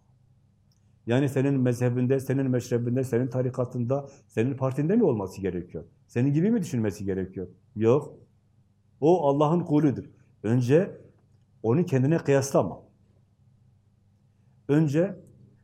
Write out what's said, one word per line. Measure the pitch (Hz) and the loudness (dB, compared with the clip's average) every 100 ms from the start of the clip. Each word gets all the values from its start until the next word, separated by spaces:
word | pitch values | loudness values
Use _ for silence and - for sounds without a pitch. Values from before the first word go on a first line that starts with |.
| _ _ _ _ _ _ _ _ _ _ - | _ _ _ _ _ _ _ _ _ _ -2
Yani | 123 143 | 0 0
senin | 131 139 139 | 0 0 2
mezhebinde, | 127 117 123 123 123 135 | 0 0 -2 0 0 0
senin | 135 135 135 | -2 -2 0
meşrebinde, | 127 120 120 120 127 | -2 -2 -4 -2 -4
senin | 127 117 127 | -2 -2 -2
tarikatında, | 127 127 127 120 123 117 139 139 - _ | -4 -4 -4 -4 -4 -2 -4 -6 -18 _
senin | 117 123 131 | -2 -2 -2
partinde | 131 131 151 226 | -4 -2 0 2
mi | |
olması | 190 110 95 98 | 2 0 -4 -6
gerekiyor? | 95 87 85 82 - _ _ | -4 -4 -8 -14 -16 _ _
Senin | 120 135 | -2 0
gibi | 143 196 | 2 2
mi | 233 | 0
düşünmesi | 175 120 107 95 | -2 -2 -2 -4
gerekiyor? | 98 95 92 95 90 - _ 107 | -4 -4 -6 -8 -12 -16 _ 0
Yok. | 110 139 143 - - _ _ _ _ _ _ - | 4 2 0 -16 -20 _ _ _ _ _ _ 0
O | 147 180 143 | 2 4 2
Allah'ın | 139 151 175 | 2 2 2
kuludur. | 175 147 151 101 - - _ _ | 0 2 2 0 -8 -18 _ _
Önce | 101 123 120 151 208 - - _ _ _ _ _ | 0 0 4 2 2 -6 -20 _ _ _ _ _
onu | 110 143 | 0 0
kendine | 175 131 131 165 | 2 2 2 0
kıyaslama. | - 139 131 165 95 - - _ _ _ _ _ _ _ _ _ _ _ _ _ _ _ _ _ - | 2 0 2 0 0 -6 -20 _ _ _ _ _ _ _ _ _ _ _ _ _ _ _ _ _ 0
Önce | 147 156 147 196 - - - - _ | 2 2 2 -2 -4 -20 -20 -20 _